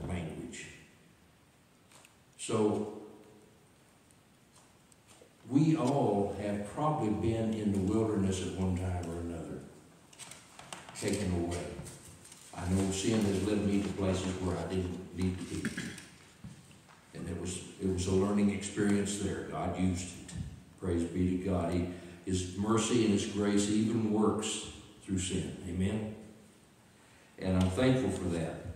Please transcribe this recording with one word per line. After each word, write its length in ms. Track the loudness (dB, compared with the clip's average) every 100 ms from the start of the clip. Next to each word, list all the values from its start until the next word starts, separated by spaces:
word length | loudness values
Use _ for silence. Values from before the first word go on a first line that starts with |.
| -6
language. 580 | -6 -6 -8 -10 -12 -16 -18 -20 -20 -20 -20 -20 _ -20 _ _ _ -20 -20 -20 -20 _ -12
So 640 | -2 2 4 2 -2 -8 -14 -18 -20 -20 -20 -20 -20 -20 -20 -20 -20 -20 _ _ -20 -20 -20 -20 -20 -20 -20 -20 -20 -20 0
we 280 | 4 6 4
all 600 | 4 4 4 2 2 -2
have 260 | -2 -2 -4
probably 560 | -2 0 2 0 0 2
been 240 | 2 0
in 180 | 0 0
the 200 | 2 2
wilderness 500 | 2 2 2 2 0
at 120 | -2
one 220 | -2 0 0
time 320 | -2 -4 -4
or 120 | -6
another, 400 | -6 -8 -8 -12 -14 -20 -20 -20 -20 -20 -18 -18 -20 -20 -16 -16 -14 -6
taken 440 | -2 0 0 0
away. 140 | 0 -4 -6 -10 -12 -16 -18 -20 -20 -20 -16 -6
I 80 | 0
know 200 | 2 2
sin 300 | 0 2 4
has 260 | 4 2 2
led 200 | 2 2
me 160 | 2
to 60 | 0
places 420 | 0 0 2 0 -2
where 160 | -2 -2
I 60 |
didn't 520 | -2 -2 -2 -6 -8
need 220 | -2 0 0
to 60 |
be. 260 | -6 -6 -4 -6 -8 -10 -16 -20 -20 -18 -18 -18 -20 -20 -20 -20 -18
And 160 | -10 -6
it 100 | -4
was, 200 | -4 -6 -10 -2
it 100 | 0
was 140 | 2 4
a 60 |
learning 360 | 4 6 4 4
experience 680 | 2 -2 0 4 4 2 -2
there. 240 | -2 -4 -6
God 280 | -4 -2 2
used 260 | 2 2
it. 300 | -4 -12 -10 -8 -8 -12 -18 -6
Praise 240 | -2 0
be 320 | 0 2 2 2
to 80 |
God. 260 | 0 0 0
He, 160 | 0 -2 -6 -14 -10
His 320 | -4 -2 -2 -2
mercy 480 | 2 2 4 4
and 80 | 6
His 140 | 4 2
grace 420 | 0 2 2 4
even 420 | 4 4 2 2
works 580 | 4 4 2 -2 -6 -8 -14 -18 -14
through 140 | -4 -2
sin. 360 | 0 -2 -4 -6 -6
Amen? 460 | 0 0 0 -4 -8 -16 -20 -20 -20 -20 -20 -20 -20 -20 -20 -20 -6
And 240 | 2 4
I'm 60 | 4
thankful 360 | 4 4 4 2
for 200 | 0 -2
that. 260 | -2 -2 -6 -10